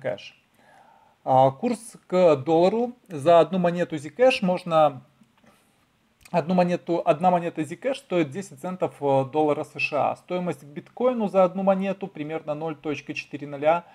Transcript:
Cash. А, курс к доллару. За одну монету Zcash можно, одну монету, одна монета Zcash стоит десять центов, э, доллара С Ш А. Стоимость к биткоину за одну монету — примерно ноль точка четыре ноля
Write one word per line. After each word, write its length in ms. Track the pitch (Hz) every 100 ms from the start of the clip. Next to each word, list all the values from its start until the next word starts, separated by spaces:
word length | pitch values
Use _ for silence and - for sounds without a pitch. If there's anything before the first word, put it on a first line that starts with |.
Cash. 320 | 131 101 - _ _ _ _ _ _ _ _ _
А, 280 | 147 131 135
курс 440 | 135 240 240 - - -
к 300 | 180 175 139
доллару. 560 | 135 165 185 226 240 - -
За 320 | 151 151 170
одну 180 | 156 190
монету 380 | 175 175 165 156
Zcash 440 | 151 - 254 -
можно, 600 | 185 214 170 160 147 135 - _ _ _ _ _ _ _ _ _ _ _ _
одну 220 | 175 151
монету, 480 | 185 175 170 - 170 175
одна 260 | 151 185
монета 300 | 175 170 165
Zcash 340 | 156 175 262 269
стоит 340 | - 180 143
десять 300 | 170 190 139
центов, 360 | 180 185 160 -
э, 240 | 143 135 127
доллара 320 | 156 151 147
С 160 | 147 147
Ш 320 | - 143 117
А. 40 | 120
Стоимость 420 | - 180 180 147
к 60 | 143
биткоину 640 | 147 - - 254 240 202
за 160 | 196 180
одну 180 | 190
монету — 440 | 196 190 196 190 185
примерно 460 | 156 151 160 151
ноль 220 | 151 160 143
точка 380 | 160 139 -
четыре 340 | 139 - 143 143
ноля 380 | 139 151 170 -